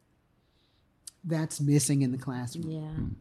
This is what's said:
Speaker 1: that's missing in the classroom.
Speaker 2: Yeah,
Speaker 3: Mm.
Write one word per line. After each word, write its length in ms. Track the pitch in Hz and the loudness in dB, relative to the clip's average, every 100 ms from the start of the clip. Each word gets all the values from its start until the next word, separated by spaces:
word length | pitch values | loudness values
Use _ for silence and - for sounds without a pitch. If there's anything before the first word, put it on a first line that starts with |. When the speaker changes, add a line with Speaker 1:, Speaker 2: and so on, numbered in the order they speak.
| _ _ _ _ _ _ _ _ _ _ - _ 165 | _ _ _ _ _ _ _ _ _ _ -20 _ -2
Speaker 1:
that's 340 | 160 156 - | 0 0 0
missing 420 | 143 147 143 139 | 4 6 6 4
in 100 | 135 | 2
the 60 | 127 | 0
classroom. 520 | 131 123 123 165 156 | -4 -6 -6 -6 -8
Speaker 2:
Yeah, 100 | 160 | -6
Speaker 3:
Mm. 340 | 156 156 - - | -8 -6 -6 -6